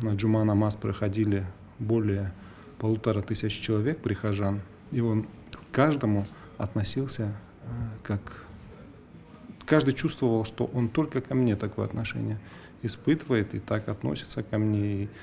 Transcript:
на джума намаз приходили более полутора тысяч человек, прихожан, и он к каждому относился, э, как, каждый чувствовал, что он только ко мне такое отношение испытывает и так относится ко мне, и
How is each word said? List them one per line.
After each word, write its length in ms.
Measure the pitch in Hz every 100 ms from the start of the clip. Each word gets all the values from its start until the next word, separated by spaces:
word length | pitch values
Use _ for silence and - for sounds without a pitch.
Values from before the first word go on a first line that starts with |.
на 140 | 110 101
джума 260 | 110 110
намаз 320 | 107 101 107
приходили 720 | 107 107 101 104 107 107 98 92 - - -
более 540 | 110 113 104 98 95 - - - - -
полутора 400 | 110 110 117 104
тысяч 400 | 104 110 107 -
человек, 380 | - 107 123 160
прихожан, 640 | - 98 107 98 98 101 - - -
и 100 | 131
он 220 | 117 110 107 - -
к 80 | - -
каждому 560 | - 151 139 110 101 101 - - -
относился, 760 | 107 110 98 135 131 - 104 101 - -
э, 60 | 120 117 113 104
как, 400 | - 101 - - - - - - - - - - - - - -
каждый 300 | - 156 135
чувствовал, 500 | 135 - - 127 113
что 200 | 107 - 123
он 140 | 127 117
только 320 | - 151 131
ко 160 | - 131
мне 180 | 123
такое 300 | 104 107 -
отношение 560 | 104 113 113 117 110 107 - - - -
испытывает 720 | 113 - - 147 - 117 101
и 60 | 110
так 280 | - 107 110
относится 540 | 104 135 143 - 123
ко 160 | - 107
мне, 460 | 107 104 104 98
и 40 | 104 -